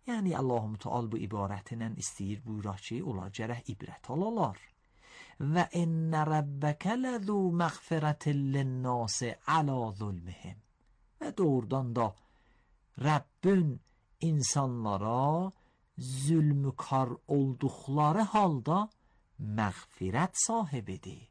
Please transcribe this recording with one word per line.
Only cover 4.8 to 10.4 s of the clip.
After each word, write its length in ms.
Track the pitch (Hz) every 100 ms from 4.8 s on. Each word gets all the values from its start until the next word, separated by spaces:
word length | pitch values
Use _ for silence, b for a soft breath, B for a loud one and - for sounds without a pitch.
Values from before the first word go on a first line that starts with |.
| _ B B B B B
"Və 300 | 139 170 165
innə 540 | 175 165 160 160 156 151
rəbbəkə 640 | 156 143 139 147 147 185 240
ləzu 480 | 254 240 196 202 185 170
məğfirətin 920 | 165 - - 165 156 151 151 143 139
linnəsi 840 | 139 135 127 127 123 110 - 120 113 -
alə 480 | 160 147 131 113
zulmihim." 640 | 98 104 92 87 87